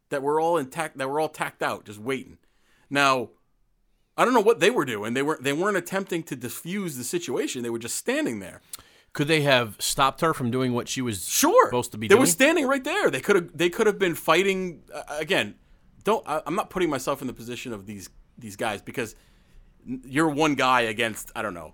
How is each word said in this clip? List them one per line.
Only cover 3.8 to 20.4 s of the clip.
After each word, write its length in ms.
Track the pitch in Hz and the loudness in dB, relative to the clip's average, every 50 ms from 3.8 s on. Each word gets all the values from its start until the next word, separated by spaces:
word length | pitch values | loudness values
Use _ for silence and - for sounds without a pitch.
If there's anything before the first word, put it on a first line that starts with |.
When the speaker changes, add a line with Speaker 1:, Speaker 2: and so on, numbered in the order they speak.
| _ _ _ _ _ _ _ 156 | _ _ _ _ _ _ _ 2
Speaker 1:
I 80 | 175 | 2
don't 80 | 226 262 | 4 4
know 40 | 233 | 4
what 200 | 190 220 233 - | 6 4 4 4
they 100 | 165 208 | 4 2
were 140 | 254 214 151 | 4 2 0
doing. 280 | 131 113 101 104 113 120 | 0 -2 -4 -2 -2 -2
They 60 | 135 139 | 0 0
weren't, 200 | 151 156 - - | 0 -2 -2 -2
they 100 | 139 143 | -2 -2
weren't 240 | 151 180 208 202 180 | 0 0 0 0 -2
attempting 460 | - - 185 190 196 - 190 165 160 | -2 -4 -4 -6 -4 -4 -6 -6 -6
to 120 | - 151 123 | -6 -10 -8
defuse 580 | 117 113 - - - 165 185 208 196 170 139 127 | -8 -10 -10 -10 -10 -8 -6 -6 -6 -6 -6 -8
the 60 | 123 | -6
situation. 580 | - - 170 - - 123 175 269 277 - 131 120 | -6 -6 -4 -4 -4 -4 -4 -4 -4 -4 -6 -6
They 60 | 117 | -4
were 80 | 117 117 | -6 -6
just 160 | 113 113 - | -6 -6 -8
standing 440 | - - - 254 302 311 147 117 104 | -6 -4 -4 -2 -2 -2 -4 -4 -6
there. 220 | 95 82 - - _ _ - - - _ _ _ _ _ - | -8 -12 -16 -18 _ _ -18 -18 -18 _ _ _ _ _ -4
Speaker 2:
Could 140 | - 147 143 | -2 0 2
they 140 | 165 156 | 2 2
have 340 | 143 143 135 123 120 110 95 - | 4 4 4 4 4 0 -4 -6
stopped 420 | - - - 147 139 135 - - | -6 -4 0 2 2 2 2 2
her 120 | 175 160 156 | 0 0 0
from 160 | - 135 120 | 0 -2 -2
doing 220 | 117 127 127 127 120 | -2 0 -2 -2 -2
what 140 | 120 - - | -2 -4 -4
she 140 | - 135 | -6 -4
was 260 | 127 120 104 92 - - | -4 -4 -4 -4 -4 -4
Speaker 1:
Sure. 400 | - - - 320 427 508 - - | 0 2 2 6 6 6 6 6
Speaker 2:
supposed 240 | 120 123 120 - | 4 0 -2 -2
to 60 | - 214 | -4 -2
be 80 | 220 214 | 4 6
Speaker 1:
They 60 | 190 | 6
Speaker 2:
doing? 60 | 240 | 8
Speaker 1:
were 60 | 262 - | 8 6
standing 400 | - - 262 302 339 349 277 254 | 4 6 6 6 6 4 2 2
right 160 | 269 269 262 | 0 0 0
there. 260 | 294 339 415 370 196 | -2 0 2 2 2
They 100 | 135 131 | 0 0
could 140 | - - 202 | 0 2 2
have, 200 | 180 175 147 - 147 | 2 2 -2 -2 0
they 120 | 170 175 | 0 0
could 160 | 175 - 220 214 | 2 2 2 2
have 120 | 196 - | 2 2
been 160 | 196 180 156 | 0 0 0
fighting. 680 | - - - 160 175 196 196 190 185 185 180 160 - - - | 0 2 2 4 4 4 2 0 -2 -2 -6 -8 -12 -16 -16
Uh, 120 | - 147 - - 147 151 | -14 -14 -12 -10 -8 -6
again, 340 | 156 156 190 147 113 104 107 - _ _ _ _ _ _ _ - - | -4 0 0 0 0 -2 -6 -14 _ _ _ _ _ _ _ -6 -2
don't, 240 | 190 220 135 - - | 0 0 0 -2 -4
I, 140 | 147 156 - 139 | -4 -4 -4 -4
I'm 80 | 165 | -4
not 160 | 214 202 - | -4 -4 -4
putting 180 | - 185 180 160 | -4 -2 0 0
myself 320 | 143 127 - 156 143 - | 0 -2 -2 -2 -4 -4
in 60 | 135 123 | -4 -8
the 60 | 110 | -10
position 400 | - 117 117 123 117 - 131 113 | -10 -10 -10 -10 -10 -8 -10 -10
of 120 | 101 95 | -10 -10
these, 240 | 107 107 98 87 - _ - - _ _ - | -12 -14 -14 -14 -16 _ -20 -20 _ _ -18
these 160 | 120 107 98 | -16 -14 -8
guys 260 | - 123 113 104 95 | -6 -4 -4 -4 -6
because 340 | - - 113 135 117 107 - - _ _ _ _ _ _ - - - _ _ _ - - | -8 -10 -8 -8 -8 -8 -8 -14 _ _ _ _ _ _ -20 -20 -20 _ _ _ -14 -12
n-, 140 | 127 131 131 | -12 -12 -10
you're 220 | 127 131 143 165 160 | -4 0 0 2 2
one 280 | 143 139 | 2 2